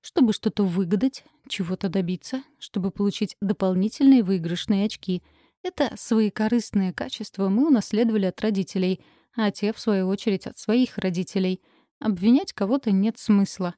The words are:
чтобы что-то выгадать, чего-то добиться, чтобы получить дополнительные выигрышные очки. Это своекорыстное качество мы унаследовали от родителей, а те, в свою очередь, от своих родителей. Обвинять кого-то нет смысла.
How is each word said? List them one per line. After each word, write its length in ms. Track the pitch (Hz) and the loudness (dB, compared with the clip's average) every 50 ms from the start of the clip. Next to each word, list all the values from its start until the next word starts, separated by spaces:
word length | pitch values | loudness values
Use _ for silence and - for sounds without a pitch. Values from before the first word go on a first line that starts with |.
чтобы 320 | _ - _ - 262 220 214 | _ -4 _ 2 4 4 2
что-то 320 | - - 220 - - 208 | 0 -2 -4 0 0 0
выгадать, 600 | 190 170 180 196 170 185 202 214 262 - - _ _ _ _ _ - | 0 0 -2 0 0 0 0 0 0 -2 -4 _ _ _ _ _ -12
чего-то 400 | - - 190 165 185 - - 196 | -8 -6 -6 -6 -6 -4 -4 -2
добиться, 540 | 156 190 185 170 180 - - - - 262 269 _ _ _ | -2 -2 -2 -2 -4 -6 -6 -8 -8 -8 -10 _ _ _
чтобы 320 | - - _ 202 180 196 | -20 -8 _ -4 -4 -4
получить 460 | - - 202 202 190 - 220 196 - _ | -4 -2 -2 -2 0 -2 -6 -6 -6 _
дополнительные 840 | - 190 202 - 190 190 185 180 185 220 - - 294 269 269 254 220 | -4 -4 -2 0 0 0 2 2 0 -2 0 4 6 8 8 8 6
выигрышные 640 | 180 196 185 165 165 170 175 - - 208 196 196 | 2 0 0 0 -2 -4 -6 -2 0 0 2 2
очки. 360 | 220 - - - - 185 175 _ _ _ _ _ _ _ _ _ | -2 -4 -6 -6 -4 -4 -4 _ _ _ _ _ _ _ _ _
Это 300 | 359 359 - 294 240 - | -10 -2 -2 -2 -2 -2
своекорыстное 960 | 208 - - 233 220 220 208 - - 214 220 240 240 214 - - 208 196 185 165 | -8 -4 0 2 2 2 0 0 -2 -2 0 0 0 -2 0 -2 -2 -2 0 -4
качество 560 | - - 262 - - 220 - _ - 196 190 | -6 -10 -10 -10 -12 -12 -14 _ -4 -2 0
мы 180 | 196 214 269 | 2 2 4
унаследовали 600 | 330 294 226 196 - - 208 247 233 220 214 190 | 4 4 4 2 0 0 0 2 2 2 2 0
от 140 | 185 175 - | 0 -2 -2
родителей, 600 | - 214 214 190 190 - - 196 185 185 190 - _ _ _ _ _ _ _ | -2 -2 0 -2 -4 -4 -2 -2 0 0 -2 -4 _ _ _ _ _ _ _
а 160 | - 220 208 | -2 -2 -2
те, 220 | 196 - - 202 220 | 0 -2 -4 -4 -4
в 80 | - | -2
свою 280 | - - 208 190 190 185 | -2 0 0 0 0 0
очередь, 380 | 190 208 - - 196 190 - | -2 -2 0 -2 -2 -2 -4
от 120 | - - - | -10 -14 -12
своих 400 | - - 208 247 254 247 - - | -4 0 2 2 2 0 -2 -4
родителей. 600 | - 185 180 170 185 - - 202 190 185 185 185 _ _ _ _ _ _ _ _ | -4 -2 -2 -2 -4 -2 -2 -2 0 0 -2 -4 _ _ _ _ _ _ _ _
Обвинять 520 | - 220 208 175 175 220 240 277 392 - - | -4 -2 -2 2 4 6 6 6 4 0 -4
кого-то 400 | - 202 190 240 285 - 226 196 | -4 -2 0 0 0 2 2 2
нет 260 | 190 196 220 214 - | 2 2 0 -2 -4
смысла. 560 | - - 214 202 196 190 - - 190 175 175 | 0 2 4 4 4 2 -2 -6 -6 -6 -6